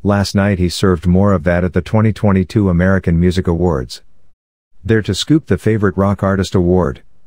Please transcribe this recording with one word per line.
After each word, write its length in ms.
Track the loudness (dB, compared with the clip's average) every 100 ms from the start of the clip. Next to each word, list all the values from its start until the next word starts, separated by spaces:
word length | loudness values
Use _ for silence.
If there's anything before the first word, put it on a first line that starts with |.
Last 320 | 0 0 0
night 240 | 0 0 0
he 120 | -2
served 360 | 0 0 0 2
more 280 | 2 4
of 100 | 2
that 200 | 0 0
at 80 | 0
the 100 | -4
twenty 300 | -2 0 0
twenty-two 580 | 0 0 0 0 0 0
American 480 | 2 2 0 0 2
Music 280 | 2 0 -2
Awards. 560 | -2 0 -2 -6 -14 -20 -20 -20 _ _ _ _ -18
There 200 | -2 -2
to 120 | 0
scoop 320 | -6 0 -2 0
the 120 | -2
Favorite 380 | 0 0 -2 0
Rock 260 | -2 0
Artist 320 | -2 -2 -2
Award, 480 | 0 2 2 0 -4 -16 -20